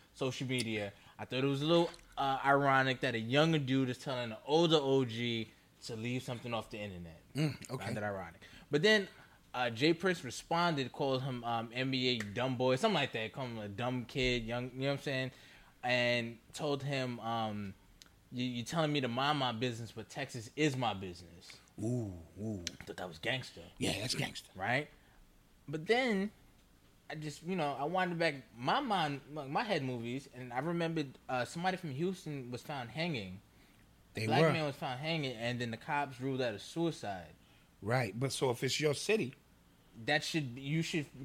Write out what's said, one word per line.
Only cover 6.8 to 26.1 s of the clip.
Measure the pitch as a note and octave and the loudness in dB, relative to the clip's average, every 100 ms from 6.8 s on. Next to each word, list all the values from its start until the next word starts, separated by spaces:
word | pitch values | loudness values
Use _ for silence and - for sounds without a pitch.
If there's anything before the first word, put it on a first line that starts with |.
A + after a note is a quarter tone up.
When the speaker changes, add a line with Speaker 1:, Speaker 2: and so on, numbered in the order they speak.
| G#2 F2+ E2+ E2 - C3 | -8 -8 -12 -16 -10 0
Speaker 2:
Mm, | D#3 A#2+ - | 0 -2 -8
okay. | B2+ | -8
Speaker 1:
Found | G2+ A2 | -4 -4
it | |
ironic. | G#2 G2 F2 - - - - | -4 -4 -8 -14 -20 -20 -2
But | D3 | 2
then, | G3+ G#3+ F#3+ - - - - | 6 4 4 -10 -20 -20 -12
uh, | B2+ B2 | -2 -2
Jay | A2+ D3+ | 2 4
Prince | E3 F#3+ E3+ | 4 2 0
responded, | B2+ - - E3+ F3 D3 B2 | -4 -10 -2 2 2 2 -2
called | - C#3+ C3 | -2 0 0
him, | C3+ B2 | 0 -4
um, | A#2 A#2 A#2 | -2 -2 -2
N | A#2 C3 | -2 0
B | C3 B2+ | 2 2
A | A#2+ | 0
dumb | G#2 G2+ C3 B2 | -2 -2 0 2
boy, | B2+ B2+ | 4 4
something | A3 | 4
like | F3 C#3 | 4 2
that, | A#2 A2 | -2 -4
called | - B2+ | -4 -6
him | A2+ | -6
a | G#2 | -8
dumb | G2+ B2 B2+ A2+ | -4 -2 -2 -4
kid, | C#3 B2+ B2 A2+ | 0 2 2 0
young, | A#2+ B2+ | -4 -4
you | C3 | -4
know | C3+ | -2
what | |
I'm | C#3 | -2
saying? | D3 C3 C3 - - - - - | -2 -2 -2 -6 -20 -20 -20 -6
And | B2+ B2 B2 A#2+ A#2 A#2 - | 0 4 4 4 0 -8 -14
told | - D#3 C#3 | -6 -2 -2
him, | C3+ C#3 B2+ A#2+ | 0 -2 -2 -4
um, | A2+ A#2 A2 G#2 G2+ F#2 - - - - - | -2 -2 0 -2 -6 -10 -18 -20 -20 -20 -12
"You, | B2 B2+ | -4 -4
you | A#2+ | -4
telling | A#2 E3 D3+ | -4 2 2
me | D3 | 2
to | B2+ | 0
mind | A#2+ C#3 D3 | 0 2 2
my | B2+ | 0
business, | A2+ B2+ A2+ A2+ | 0 -2 -2 -8
but | - G2+ | -10 -12
Texas | - C3+ B2 A2 - | -8 -8 -8 -8 2
is | D3+ C3 | 2 4
my | A#2+ | 0
business." | G2 F#2+ F2 E2+ E2+ - - - - | -2 -6 -10 -14 -20 -20 -20 -20 -6
Speaker 2:
Ooh, | A2 B2 G#2 F2+ E2 F#2 | -2 0 -2 -8 -14 -10
ooh. | A2 G2+ F2 - | -6 -6 -8 -12
Speaker 1:
I | |
thought | - F2 | -14 -10
that | F2+ | -10
was | D#2+ | -6
gangster. | A2+ B2+ - - F2 - | -4 -4 -6 -16 -18 -6
Speaker 2:
Yeah, | B2+ G2 | -4 -2
that's | A#2+ | -4
gangster. | - - - - F#2+ | -4 -4 -6 -14 -6
Speaker 1:
Right? | G2 B2+ D3 - - - - - - - - | 0 0 -2 -12 -20 -20 -20 -20 -20 -20 -10
But | D#3 D#3+ | -8 2
then, | A#3+ C4 | 4 4